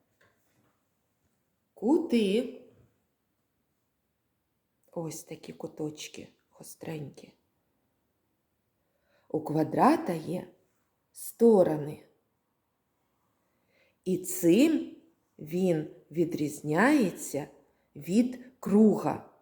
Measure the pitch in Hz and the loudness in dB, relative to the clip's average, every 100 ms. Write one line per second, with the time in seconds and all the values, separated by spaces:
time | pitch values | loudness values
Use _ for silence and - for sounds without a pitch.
0 | _ _ _ _ _ _ _ _ _ _ | _ _ _ _ _ _ _ _ _ _
1 | _ _ _ _ _ _ _ - 214 339 | _ _ _ _ _ _ _ -6 0 0
2 | - 240 196 214 262 - - _ _ _ | 2 0 2 0 -2 -10 -20 _ _ _
3 | _ _ _ _ _ _ _ _ _ _ | _ _ _ _ _ _ _ _ _ _
4 | _ _ _ _ _ _ _ _ _ - | _ _ _ _ _ _ _ _ _ -12
5 | 160 151 - 160 - - 160 - 151 151 | -10 -12 -14 -16 -16 -14 -14 -10 -10 -10
6 | - - - _ _ - - - - 160 | -16 -18 -20 _ _ -20 -20 -18 -14 -12
7 | 143 - - _ _ _ _ _ _ _ | -12 -16 -20 _ _ _ _ _ _ _
8 | _ _ _ _ _ _ _ _ _ _ | _ _ _ _ _ _ _ _ _ _
9 | _ _ _ 156 156 151 156 170 208 320 | _ _ _ -8 -4 -2 0 2 2 2
10 | - 165 - 180 - _ _ _ _ _ | -2 -8 -8 -10 -10 _ _ _ _ _
11 | _ - - - 233 208 170 151 147 - | _ -18 -14 2 6 6 6 0 -6 -12
12 | - _ _ _ _ _ _ _ _ _ | -18 _ _ _ _ _ _ _ _ _
13 | _ _ _ _ _ _ _ _ _ _ | _ _ _ _ _ _ _ _ _ _
14 | - 185 - - 170 196 320 294 - - | -4 -4 -4 0 4 6 6 2 -4 -14
15 | _ _ _ - 151 180 185 160 151 - | _ _ _ -20 -8 -2 0 0 -4 -12
16 | - 151 160 151 147 - 147 156 240 302 | -8 -4 -2 -2 -6 -6 -4 2 4 4
17 | 190 - - 139 156 - _ _ _ 147 | 2 -4 -10 -10 -10 -16 _ _ _ -14
18 | 143 208 254 - - _ - 202 214 175 | -2 2 2 -2 -16 _ 0 6 6 4
19 | 147 113 - _ | 0 -4 -8 _